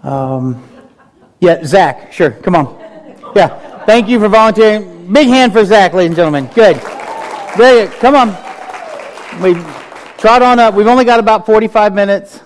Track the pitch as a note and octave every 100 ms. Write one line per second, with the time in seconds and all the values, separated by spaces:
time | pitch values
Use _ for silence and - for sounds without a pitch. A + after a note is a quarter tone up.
0 | C3+ C#3 C3+ C3 B2+ A#2+ - - - _
1 | _ _ _ _ F3 - D#3 F#3+ D#3+ -
2 | - - D#3 A2+ - F3 C3+ - - -
3 | - - - G3+ E3 - - - - A3+
4 | G#3 A#3+ G#3+ G#3+ A3 G#3 G#3+ G#3+ G3+ E3+
5 | F3 A#3 C4+ B3+ B3 G3+ G3 G#3+ F#3 F3
6 | E3+ E3+ E3 D3 B2+ A3+ G#3+ C#3+ - -
7 | - - - - - - B3 B3 G3 -
8 | A#3+ C#4 A#3 F#3 - - - - - -
9 | - - - E3+ F#3 E3+ D#3+ - - -
10 | - - G#3+ B3 B3 A#3+ A3+ G3+ G#3+ B3+
11 | A#3+ A#3 A3 A3 - A3 A3 A3 G#3 G3
12 | G3+ G3 G3 -